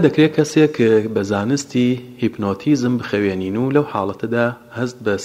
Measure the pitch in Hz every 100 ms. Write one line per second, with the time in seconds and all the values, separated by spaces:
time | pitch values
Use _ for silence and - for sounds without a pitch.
0 | 151 - 156 156 147 160 151 151 113 110
1 | 107 107 98 101 110 139 - 123 123 123
2 | - - 113 - 101 95 147 139 123 123
3 | - 104 101 92 92 107 131 143 147 107
4 | 98 - 113 117 120 120 - 117 123 -
5 | 107 95